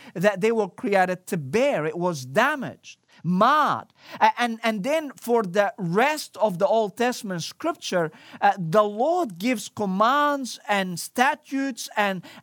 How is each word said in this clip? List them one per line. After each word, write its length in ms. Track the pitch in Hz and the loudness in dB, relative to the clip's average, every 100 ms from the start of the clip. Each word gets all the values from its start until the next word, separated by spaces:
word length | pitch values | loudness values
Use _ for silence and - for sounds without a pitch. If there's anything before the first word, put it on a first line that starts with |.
| - | -12
that 300 | 175 202 190 | 0 2 2
they 100 | 220 | 2
were 160 | 226 190 | 2 -2
created 580 | - 254 196 185 180 - | -4 0 2 2 0 -4
to 100 | 185 | -6
bear. 480 | 135 202 285 196 156 | -2 0 2 0 -2
It 100 | 170 | -2
was 300 | 180 156 127 | -2 -4 -2
damaged, 720 | 147 254 302 170 - - - _ _ | 2 2 0 -6 -10 -20 -20 _ _
marred. 640 | 160 180 233 302 254 120 - _ - - | -2 4 4 6 2 0 -6 _ -20 2
A-, 120 | 220 - | 2 2
and, 220 | 240 226 | -2 -2
and 220 | 233 214 | -2 -2
then 260 | 190 320 294 - | 0 -2 -2 -10
for 260 | 233 233 | 0 0
the 300 | 196 196 202 - | 2 0 0 -2
rest 580 | 170 190 269 302 - 131 | -2 2 2 0 -8 -2
of 220 | 214 170 | 0 2
the 80 | 190 | 2
Old 300 | 220 208 - | 2 0 -2
Testament 460 | 240 240 202 180 | -2 -2 -6 -8
scripture, 680 | - - 320 302 - 185 156 - - - | -8 -6 -6 -6 -2 -2 -2 -6 -20 0
uh, 120 | - 202 | 0 0
the 260 | 165 208 | 2 2
Lord 540 | 208 208 285 359 285 165 | 2 0 0 0 -2 -2
gives 300 | 220 226 - | -2 -2 -6
commands 920 | - 202 185 226 285 294 285 247 - - | -6 -4 2 2 4 2 0 -6 -12 -2
and 300 | 202 185 170 | -2 -2 -6
statutes 880 | - - 269 302 - 269 269 - - - | -6 0 0 0 -6 -4 -4 -6 -6 -2
and, 280 | 208 185 - - | -2 -2 -8 -8